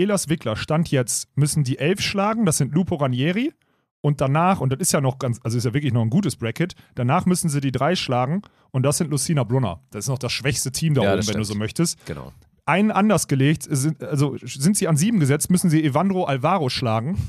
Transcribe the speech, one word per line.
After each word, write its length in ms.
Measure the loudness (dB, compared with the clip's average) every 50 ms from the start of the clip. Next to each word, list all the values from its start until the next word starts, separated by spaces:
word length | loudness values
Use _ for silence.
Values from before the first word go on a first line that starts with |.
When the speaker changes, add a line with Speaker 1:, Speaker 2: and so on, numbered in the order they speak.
Speaker 1:
Elas 280 | 0 0 0 0 0 -2
Wickler, 280 | -2 -2 -2 -4 -4
Stand 340 | -4 -2 -2 0 0 0 2
jetzt, 380 | 0 0 0 0 -4 -6 -8 -6 _
müssen 280 | 0 0 0 0 0 0
die 140 | 0 -2 0
elf 220 | 0 0 0 0
schlagen, 460 | -2 -4 -2 0 0 0 0 0 0
das 120 | 2 2 0
sind 140 | 0 0 0
Lupo 220 | -2 -2 -2 -2
Ranieri, 560 | -2 0 0 0 0 0 0 0 0 -2 -4 -6 _ _ _ _ _ _ _ _ _ -2
und 160 | -2 0 0
danach, 400 | 0 0 2 2 2 2 2 0
und 120 | 0 -2
das 80 | -2 -2
ist 100 | 0 0
ja 80 | 0 2
noch 200 | 2 0 0 -2
ganz, 180 | -2 -4 -4 -4 -4
also 120 | -4 -2
ist 60 | -2
ja 120 | 0 0 -2
wirklich 180 | -2 0 0
noch 100 | 0 2
ein 80 | 2 2
gutes 240 | 2 0 0 0 -2
Bracket, 400 | -4 -6 -4 -2 -2 -4 -4 -6 -10 -20 _ _
danach 280 | -4 0 2 2 2 2
müssen 240 | 2 0 0 0 -2
sie 120 | -2 0
die 100 | 0 0
drei 240 | 0 0 0 0 0
schlagen 480 | 0 -2 0 0 0 0 0 -2 -4 -6 -10 _ _ _ _
und 100 | -2 0
das 140 | 2 2 2 0
sind 140 | 0 -2
Lucina 320 | -2 -2 0 0 0 0 0
Brunner. 360 | 0 0 0 0 -2 -4 -8 -12 _
Das 140 | -12 -8 -4
ist 20 | -4
noch 100 | -4 -4
das 140 | -4 -6
schwächste 400 | -4 -4 -2 -2 -2 -2 -4 -4
Team 220 | -4 -2 0 2 2
da 80 | 2
Speaker 2:
Ja, 80 | 4 2
Speaker 1:
oben, 80 | 2 2
Speaker 2:
das 100 | 0 0
Speaker 1:
wenn 60 | -2
du 80 | -2 -4
Speaker 2:
stimmt. 100 | -4 -4
Speaker 1:
so 40 | -4
möchtest. 440 | -6 -4 -2 -2 -2 -2 -2 -6 -10
Speaker 2:
Genau. 260 | -12 -10 -10 -12 -14 -18 -20 -20 _ _ _ _
Speaker 1:
Einen 240 | 0 2 2 2 2
anders 380 | 2 2 4 4 4 2 2 0
gelegt, 340 | 2 2 4 4 2 0 -2 -2
sind, 320 | -2 0 0 -2 -2 -4
also 340 | -6 -4 0 0 0 0 -2 -6
sind 340 | -10 -12 -4 0 2 2 2
sie 120 | 2 2 2
an 80 | 2
sieben 240 | 2 2 2 2 2
gesetzt, 320 | 4 2 2 2 2 2
müssen 180 | 2 2 4 4
sie 140 | 4 4 4
Evandro 400 | 2 2 2 2 2 0 0 0
Alvaro 440 | 0 -2 0 0 0 0 0 0 -2
schlagen, 480 | -2 -2 0 0 0 0 0 -2 -2 -4 -4